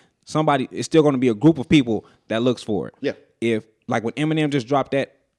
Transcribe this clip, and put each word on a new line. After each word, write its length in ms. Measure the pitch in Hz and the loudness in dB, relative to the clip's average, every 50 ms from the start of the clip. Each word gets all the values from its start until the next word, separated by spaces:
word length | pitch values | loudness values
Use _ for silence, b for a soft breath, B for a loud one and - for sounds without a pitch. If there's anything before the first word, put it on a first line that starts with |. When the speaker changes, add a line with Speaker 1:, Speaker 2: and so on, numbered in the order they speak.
| b b b b _ | b b b b _
Speaker 1:
somebody, 420 | - - 151 156 151 143 135 127 - | -6 -4 -2 0 2 2 0 0 -4
it's 160 | 90 85 117 - | -6 -8 -8 2
still 160 | - 160 147 | 4 4 4
gonna 140 | 147 135 127 | 4 2 2
be 100 | 127 123 | 0 0
a 40 | 110 | 0
group 240 | 104 - 160 165 135 | 4 4 4 4 4
of 120 | 120 - | 0 2
people 360 | 175 151 123 120 110 92 b b b b b - | 2 2 4 2 -2 -6 b b b b b -6
that 140 | 107 113 120 | -4 -2 0
looks 180 | 127 120 - | 0 -2 -2
for 280 | - - 104 90 65 - | -4 -6 -4 -4 -4 -8
it. 60 | - - | -12 -8
Speaker 2:
Yeah. 140 | 131 139 - - _ _ _ - | -8 -8 -8 -8 _ _ _ -6
Speaker 1:
If, 240 | 113 117 113 107 - _ _ _ _ - | -2 -2 -2 -2 -4 _ _ _ _ -6
like, 160 | 120 117 107 | -6 -4 -4
when 100 | 113 - | -6 -6
Eminem 340 | - 151 156 156 160 151 147 | -4 -4 -2 -2 -2 -2 -2
just 160 | 139 143 110 117 | -2 -4 -4 -2
dropped 240 | 143 139 131 - | -2 -2 -2 -2
that, 240 | 143 139 123 - _ _ _ _ _ | -4 -4 -4 -6 _ _ _ _ _